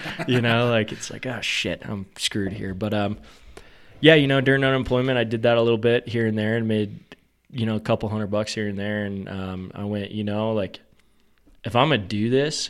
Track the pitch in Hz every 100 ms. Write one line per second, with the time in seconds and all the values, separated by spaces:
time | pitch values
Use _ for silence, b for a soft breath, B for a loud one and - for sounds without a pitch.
0 | B B 160 123 117 117 120 113 110 -
1 | - - 127 113 - - 101 85 - 101
2 | 98 - - 110 95 104 98 92 107 104
3 | 101 104 B B B B B B B B
4 | 147 160 139 139 131 135 135 131 127 127
5 | 131 127 113 113 120 117 117 113 120 120
6 | - 117 113 110 107 117 113 107 104 110
7 | - - _ _ _ 131 110 107 - 113
8 | 107 107 104 104 110 - 104 98 101 104
9 | 101 98 95 95 95 92 92 - 104 104
10 | 98 107 104 104 110 110 92 - _ _
11 | _ _ _ _ _ - - 113 147 123
12 | 90 104 113 131 147 -